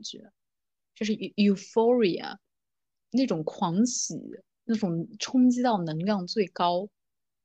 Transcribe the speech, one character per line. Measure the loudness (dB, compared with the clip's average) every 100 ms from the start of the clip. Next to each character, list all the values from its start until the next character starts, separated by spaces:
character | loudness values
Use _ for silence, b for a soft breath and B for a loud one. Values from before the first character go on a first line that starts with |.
觉， | -16 -16 -20 _ _ _ _ _ _ -6
就 | -4
是 |
eu-，euphoria， | -4 -4 2 4 2 0 2 4 4 2 0 -6 -14 _ _ _ _ _ _ _
那 | -2 0
种 | 0 -4
狂 | -4 -2 0 0
喜， | -2 -8 -10 -12 -18 _ _ -4
那 | -2
种 | -2 -2 -6 -10
冲 | -2 4 4
击 | 4
到 | 2 0
能 | -2 -4
量 | -2 -2 -2
最 | -2 -2
高 | 0 0 0 -4 _ _ _ _ _